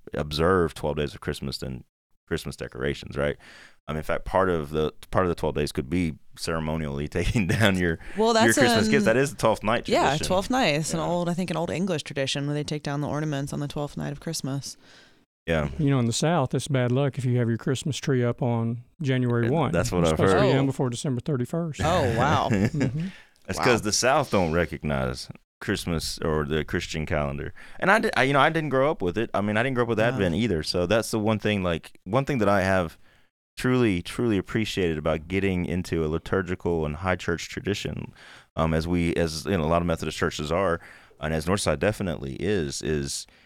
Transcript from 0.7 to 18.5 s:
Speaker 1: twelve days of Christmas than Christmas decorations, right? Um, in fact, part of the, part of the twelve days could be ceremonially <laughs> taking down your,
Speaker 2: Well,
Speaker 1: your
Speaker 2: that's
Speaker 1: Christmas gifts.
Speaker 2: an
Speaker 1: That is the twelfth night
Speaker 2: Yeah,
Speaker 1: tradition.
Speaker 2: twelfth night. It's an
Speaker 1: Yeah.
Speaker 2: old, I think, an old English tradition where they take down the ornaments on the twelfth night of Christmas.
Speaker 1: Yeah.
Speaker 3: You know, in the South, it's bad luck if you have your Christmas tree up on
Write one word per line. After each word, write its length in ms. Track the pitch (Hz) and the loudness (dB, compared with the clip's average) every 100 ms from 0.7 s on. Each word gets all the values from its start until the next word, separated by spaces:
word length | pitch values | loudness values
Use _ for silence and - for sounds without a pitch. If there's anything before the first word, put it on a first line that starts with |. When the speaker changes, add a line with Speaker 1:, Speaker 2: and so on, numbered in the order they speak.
Speaker 1:
twelve 240 | - 76 73 | 0 -4 -2
days 160 | 73 | -4
of 80 | - | -4
Christmas 380 | - 73 69 65 | -8 -6 -6 -8
than 240 | 65 64 - _ _ _ - | -8 -10 -12 _ _ _ -6
Christmas 280 | 82 71 65 | -6 -6 -10
decorations, 600 | 62 62 67 69 - 69 | -10 -4 -4 -4 -6 -2
right? 200 | 71 69 - - - - - | -2 -2 -10 -20 -20 -20 -8
Um, 100 | 78 | -6
in 40 | |
fact, 240 | 76 80 - | -2 -4 0
part 240 | 92 95 | 2 2
of 220 | 85 73 | 0 -2
the, 220 | 78 78 - - | -2 -2 -4 -4
part 140 | 107 92 | 0 0
of 20 | |
the 60 | 82 | 0
twelve 180 | 80 | -2
days 180 | 78 73 | -2 -2
could 200 | - 67 | -4 -2
be 240 | 87 85 67 - - | 0 -2 -4 -14 -10
ceremonially 680 | - 82 78 80 76 69 73 | -4 -4 -2 -2 -4 -4 -4
<laughs> 0 | |
taking 380 | 90 87 117 85 | -2 0 2 2
down 320 | 98 107 92 | 2 2 4
your, 220 | 87 80 - 190 | 2 0 -4 0
Speaker 2:
Well, 160 | 226 | 2
Speaker 1:
your 120 | 226 220 | 4 6
Speaker 2:
that's 120 | - | 6
Speaker 1:
Christmas 300 | 247 226 214 | 4 4 4
gifts. 160 | - | 4
Speaker 2:
an 100 | - | 4
Speaker 1:
That 40 | 117 | 4
is 120 | 139 | 2
the 80 | 104 | 2
twelfth 260 | 113 101 | 2 2
night 240 | 101 117 - | 0 0 2
Speaker 2:
Yeah, 140 | 262 285 | 2 4
Speaker 1:
tradition. 180 | 147 - | 2 2
Speaker 2:
twelfth 220 | 190 190 | 0 0
night. 200 | 254 208 | 2 2
It's 180 | 147 156 170 | 2 0 -2
an 40 | |
Speaker 1:
Yeah. 60 | 156 | 0
Speaker 2:
old, 240 | 175 170 | 0 0
I 40 | 170 | -2
think, 160 | 180 | -2
an 40 | 165 | -2
old 120 | 170 | -2
English 320 | 123 190 160 | -2 -2 -2
tradition 460 | - - 135 143 143 | -4 -4 -2 -2 -2
where 80 | 147 | -2
they 80 | |
take 180 | 147 151 | -4 -6
down 200 | 147 143 | -4 -4
the 60 | 143 | -2
ornaments 460 | 147 156 139 139 | -2 -2 -4 -4
on 60 | 147 | -6
the 80 | 143 | -6
twelfth 280 | 151 147 - | -6 -6 -6
night 160 | 147 | -8
of 80 | 143 | -8
Christmas. 560 | - 160 135 139 - - - - - _ _ _ - | -8 -8 -6 -6 -8 -16 -20 -20 -20 _ _ _ -2
Speaker 1:
Yeah. 240 | 80 73 67 | 0 0 0
Speaker 3:
You 140 | 143 | 0
know, 80 | 135 | 2
in 80 | 117 | 2
the 60 | |
South, 420 | 120 151 170 131 135 | 0 2 2 0 -2
it's 120 | - | -2
bad 240 | 135 123 | 0 2
luck 280 | 123 143 131 | 2 0 0
if 60 | 123 | 0
you 120 | 123 | 2
have 100 | 117 | 2
your 120 | 113 | 0
Christmas 380 | - 131 165 - | 0 -2 -2 -4
tree 260 | - 131 | 0 2
up 180 | 120 120 | 2 0
on 380 | 123 | 0